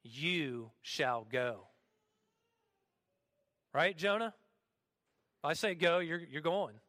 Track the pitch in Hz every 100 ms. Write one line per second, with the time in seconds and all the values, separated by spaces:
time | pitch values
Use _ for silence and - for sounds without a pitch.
0 | 117 120 165 180 143 120 113 _ - -
1 | 135 120 110 127 123 107 - _ _ _
2 | _ _ _ _ _ _ _ _ _ _
3 | _ _ _ _ _ _ _ 139 175 165
4 | 196 208 226 - _ _ _ _ _ _
5 | _ _ _ _ 143 160 214 175 170 175
6 | 170 170 170 139 160 190 156 107